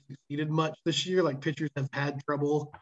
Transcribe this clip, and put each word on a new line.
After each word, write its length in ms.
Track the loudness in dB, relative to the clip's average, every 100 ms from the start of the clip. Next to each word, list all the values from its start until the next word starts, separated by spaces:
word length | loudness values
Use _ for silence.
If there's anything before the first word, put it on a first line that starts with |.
| -6
succeeded 440 | -18 -8 -4 0
much 260 | 2 0 0 -2
this 200 | 0 2
year. 160 | 2
Like, 180 | 2 2
pitchers 300 | -2 -2 -2 -2
have 140 | -2
had 300 | -2 -2 -2
trouble, 480 | -2 0 2 0 -2 -14